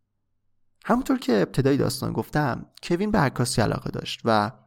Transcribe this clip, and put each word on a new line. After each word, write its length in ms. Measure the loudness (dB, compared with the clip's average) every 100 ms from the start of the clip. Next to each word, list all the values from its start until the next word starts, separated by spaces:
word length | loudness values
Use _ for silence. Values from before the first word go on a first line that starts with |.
| _ _ _ _ _ _ _ _
همونطور 340 | -2 0 0 -2
که 240 | 2 2
ابتدای 340 | 2 2 2 2
داستان 360 | 0 -2 -4
گفتم، 540 | -4 -2 -2 -2 -4 -10 -14
کوین 280 | -4 -2 0
به 80 | 2
عکاسی 420 | 2 0 0 2
علاقه 300 | 0 0 -6
داشت 300 | -8 -10 -4
و 280 | 2 2 2 -4